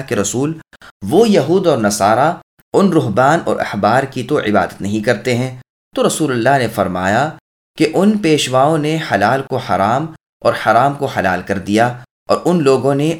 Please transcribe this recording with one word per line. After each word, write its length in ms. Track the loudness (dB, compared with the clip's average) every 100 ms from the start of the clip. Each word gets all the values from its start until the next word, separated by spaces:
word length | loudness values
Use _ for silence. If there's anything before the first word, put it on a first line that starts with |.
| -2
کے 80 | -4
رسول، 380 | -2 -2 -4 -6 -14 -20 -20 -14 0
وہ 200 | 2 4
یہود 380 | 4 2 2 2
اور 100 | 0
نصارہ 560 | 0 2 2 2 0 -2 _ _ -2
ان 200 | 2 4
رہبان 460 | 2 0 2 2 2 -2
اور 100 | -4
احبار 440 | -4 -2 0 0
کی 200 | -2 -8
تو 160 | -4 -2
عبادت 420 | 0 0 -2 -6
نہیں 220 | -6 -4
کرتے 320 | -2 -2 -2 -2
ہیں۔" 220 | -4 -10 -20 _ _ -2
تو 120 | -2
رسول 240 | 0 -2
اللہ 260 | 0 2 2
نے 100 | 0
فرمایا 640 | -2 -2 -2 0 0 -2 -6 _ _ _ -2
کہ 140 | 0
ان 240 | 2 2 2
پیشواؤں 600 | 2 0 2 2 2 2
نے 200 | -2 -4 -2
حلال 300 | 0 0 0
کو 160 | -4 -8
حرام 480 | -2 0 0 0 -4 -12 _ _
اور 120 | -2
حرام 400 | 0 2 4 2
کو 120 | 0 -6
حلال 360 | -2 -2 -2
کر 160 | -4 -6
دیا 300 | 0 0 0 -2 -18 _ -4
اور 100 | -2 0
ان 180 | 2
لوگوں 320 | 2 2 2 0
نے 220 | -2